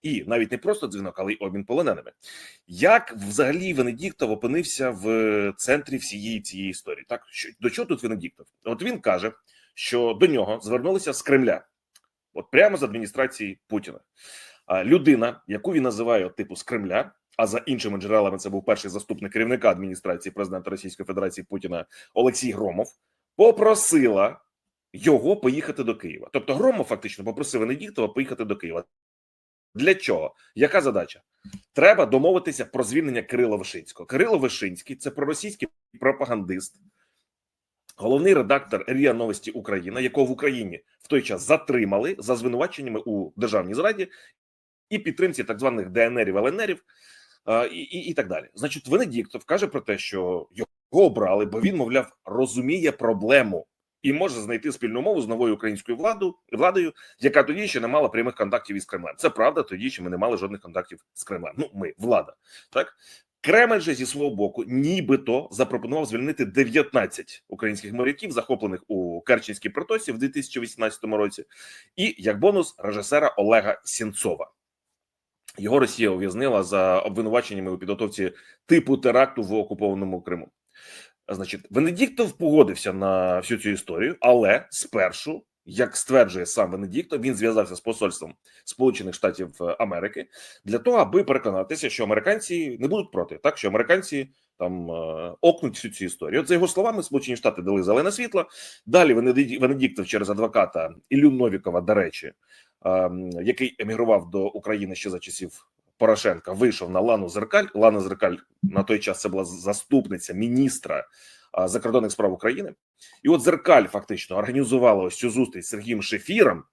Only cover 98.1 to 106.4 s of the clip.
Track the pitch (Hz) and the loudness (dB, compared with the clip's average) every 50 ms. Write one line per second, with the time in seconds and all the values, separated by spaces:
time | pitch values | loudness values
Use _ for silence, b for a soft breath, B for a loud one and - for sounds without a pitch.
98.1 | 202 214 247 226 - 185 - B B B B B B B B - 117 - 175 151 | -2 -4 -6 -2 -2 -2 -2 B B B B B B B B 4 6 8 8 8
99.1 | 123 113 120 127 123 131 143 123 123 131 131 127 139 135 131 131 - - 95 87 | 6 6 4 4 4 4 2 2 0 0 0 0 2 2 -2 -2 -2 -4 -6 -2
100.1 | - 107 101 95 101 101 113 113 - 117 95 - - 85 80 80 82 - _ _ | 0 -2 0 0 0 0 -2 0 2 2 2 2 0 -4 -6 -6 -8 -14 _ _
101.1 | 131 139 147 147 135 127 123 113 95 92 - 98 87 87 87 90 107 104 95 80 | 2 6 6 6 6 6 2 2 0 -2 -4 -2 -2 -2 2 2 2 2 2 0
102.1 | - - - 73 - _ b b b b b b b _ _ 92 92 92 92 90 | -4 -10 -14 -14 -18 _ b b b b b b b _ _ 0 2 2 2 0
103.1 | 90 90 92 90 87 85 87 110 113 - 131 123 - _ 107 104 110 113 120 113 | -2 -6 -8 -8 -8 -4 -2 -2 -2 0 -2 -6 -4 _ -6 -6 -2 -2 2 4
104.1 | 110 98 85 87 87 101 95 98 - 107 - 107 107 104 101 95 92 - - 101 | 4 2 2 -2 -4 -2 -2 -2 -4 -8 -6 -4 -4 -4 -4 -6 -8 -8 -8 -8
105.1 | 92 90 - - 87 - 95 82 - - _ _ _ _ _ _ _ _ 113 110 | -8 -8 -10 -12 -12 -10 -10 -12 -12 -18 _ _ _ _ _ _ _ _ 4 4
106.1 | 110 104 - 107 90 - | 4 4 2 -2 -2 -2